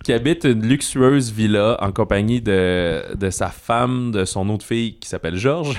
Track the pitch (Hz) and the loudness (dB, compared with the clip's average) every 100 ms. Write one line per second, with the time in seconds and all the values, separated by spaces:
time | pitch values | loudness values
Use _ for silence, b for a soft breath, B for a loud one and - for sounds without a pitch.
0 | - 117 120 165 143 117 110 143 - 139 | -2 0 0 2 2 2 2 2 0 2
1 | 127 143 120 107 110 104 104 120 98 95 | 4 4 2 0 2 4 2 2 -2 -2
2 | 104 101 107 123 113 95 90 90 87 80 | 0 2 2 0 2 2 2 2 0 -2
3 | - - 98 92 92 - - 117 123 127 | -6 -6 -4 -2 -6 -6 -4 -2 0 -2
4 | 123 107 92 104 98 107 - 117 117 - | -4 -2 -2 -2 -2 -4 -2 -4 -4 -8
5 | - 90 82 90 120 156 151 | -10 -8 -6 -2 -2 -2 -2